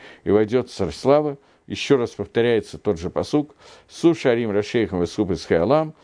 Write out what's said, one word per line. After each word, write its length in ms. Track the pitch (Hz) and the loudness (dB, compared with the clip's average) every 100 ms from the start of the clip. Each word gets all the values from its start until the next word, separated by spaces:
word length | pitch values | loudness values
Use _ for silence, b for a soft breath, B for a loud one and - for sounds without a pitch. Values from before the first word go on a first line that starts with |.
| B B - | B B 2
и 60 | |
войдет 380 | 101 107 123 123 | 2 4 0 -2
царь 220 | - 90 | -4 -6
славы». 460 | 78 127 147 151 139 b b b | -2 2 2 2 -6 b b b
Еще 300 | 98 - 139 | -6 2 2
раз 160 | 117 | 2
повторяется 680 | - 101 - 117 113 101 - | -6 -6 0 2 0 -2 -6
тот 220 | - 85 | -4 -4
же 100 | 87 | -4
пасук. 460 | - - 151 147 _ B B B | -4 -2 -2 -2 _ B B B
«Су 260 | - 170 | 0 2
шарим 380 | 160 135 117 117 | 2 2 0 0
рашейхам 500 | 101 104 120 101 90 | -2 0 0 0 0
весхуп 300 | 87 - 98 | -2 -2 -2
из 140 | 82 - | -2 0
хаалам, 480 | 87 90 151 156 - | 0 2 0 0 -8